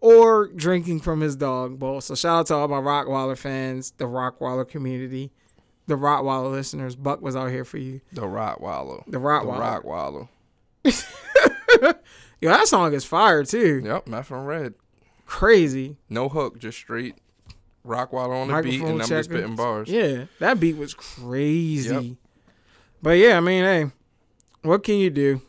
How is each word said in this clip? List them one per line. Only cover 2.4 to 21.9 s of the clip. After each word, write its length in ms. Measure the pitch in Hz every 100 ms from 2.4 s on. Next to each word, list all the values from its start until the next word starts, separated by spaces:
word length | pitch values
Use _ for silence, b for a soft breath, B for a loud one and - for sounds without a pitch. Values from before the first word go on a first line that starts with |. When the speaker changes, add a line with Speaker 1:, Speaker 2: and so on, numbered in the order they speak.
Speaker 1:
out 60 | 160
to 80 |
all 140 | 151 147
my 100 | 143
Rockwaller 560 | 135 143 135 135 131 131
fans, 560 | 139 135 131 131 131 -
the 80 | 123
Rockwaller 640 | 127 127 - 127 127 127
community, 600 | 151 131 127 127 131 135 - _ _ _ _ -
the 100 | 147
Rottweiler 540 | 143 143 135 131 131
listeners. 460 | 135 135 147 131 123
Buck 240 | 139 143
was 160 | 139 131
out 140 | 131
here 140 | 127
for 140 | 127 113
you. 220 | 131 131 -
Speaker 2:
The 100 | -
Rottweiler. 840 | 101 98 107 - 92 71 67 64 -
Speaker 1:
The 120 | 131
Rottweiler. 640 | 139 147 113 123 120 110
Speaker 2:
The 60 | 62
Rottweiler. 400 | 82 71 71 123 _ _ _ _ _
Speaker 1:
<laughs> 1600 | 285 - - - 855 571 - 807 622 480 285 339 _ - - _
Yo, 80 | 160
that 180 | 220 427
song 260 | 220 170
is 120 | 143
fire, 400 | - 165 220 160
too. 380 | 139 226 202 139
Speaker 2:
Yep, 240 | 107 123 -
Meth 220 | 113 139
and 160 | 131 139
Red. 280 | 160 131 - _ _ _ _ -
Speaker 1:
Crazy. 680 | - 208 220 156 135 135 147 -
Speaker 2:
No 200 | 117 135
hook, 300 | 151 135 117
just 180 | 113 -
straight 380 | - 117 127 - _ _ - - _ _ 120
Rottweiler 560 | 117 127 127 123 127
on 60 | 131
the 140 | 131
beat, 180 | 131 131
Speaker 1:
Microphone 20 |
Speaker 2:
and 100 | 160
I'm 60 | 160
just 120 | 113
Speaker 1:
checking. 140 | 156
Speaker 2:
spitting 320 | 156 170 104 113
bars. 320 | 120 107 110
Speaker 1:
Yeah, 360 | 208 175 127 135 -
that 200 | 180 247
beat 160 | 165 151
was 180 | 143
crazy. 1000 | - - - 123 127 147 160 165 151 123